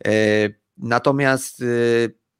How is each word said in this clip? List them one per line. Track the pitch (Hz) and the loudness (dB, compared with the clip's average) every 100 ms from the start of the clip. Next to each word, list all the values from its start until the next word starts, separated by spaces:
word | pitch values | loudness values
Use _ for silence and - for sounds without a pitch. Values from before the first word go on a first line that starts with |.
E, | - 107 107 107 107 107 _ - | -2 2 2 2 0 -4 _ -12
natomiast, | 117 120 147 139 139 131 - - | -2 0 0 0 0 0 -4 -8
e, | 123 120 120 117 117 - _ _ | -4 0 2 2 0 -6 _ _